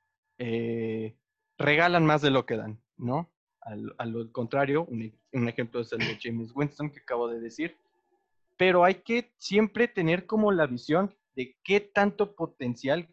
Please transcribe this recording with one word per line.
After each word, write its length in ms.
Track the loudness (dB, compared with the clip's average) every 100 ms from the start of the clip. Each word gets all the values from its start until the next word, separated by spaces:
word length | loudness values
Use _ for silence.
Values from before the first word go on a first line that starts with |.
| _ _ _ -10
eh, 760 | -6 -4 -4 -4 -4 -6 -8 -12 _ _ _ -4
regalan 480 | 0 4 4 4
más 180 | 4 4
de 80 | 4
lo 140 | 2
que 120 | 0 -4
dan, 260 | -6 -12 _ -10
¿no? 360 | -6 -4 -6 _ _ _
Al, 340 | -16 -12 -12 -10
a 60 |
lo 280 | -8 -8 -8
contrario, 520 | -8 -4 0 0 0 -2
un, 300 | -8 -10 -14 _
un 160 | -4 -2
ejemplo 320 | -4 -6 -6
es 120 | -6
el 80 | -6
de 180 | -6 -6
Jameis 300 | -8 -8 -6
Winston 360 | -4 -4 -4 -10
que 80 | -10
acabo 280 | -6 -4 -4
de 100 | -6
decir. 380 | -10 -8 -8 -10 _ _ _ _ _ _ _ 0
Pero 280 | 4 6
hay 120 | 6 4
que 360 | -2 -4 -4 _
siempre 480 | 0 2 2 2 0
tener 400 | 2 0 0 0
como 240 | 0 2
la 160 | 2 2
visión 480 | -2 0 2 0 -4 _ -10
de 200 | -10 _
qué 180 | 0 0
tanto 540 | 0 0 2 0 -4
potencial, 720 | -4 -8 -6 -6 -4 -2 -2 -4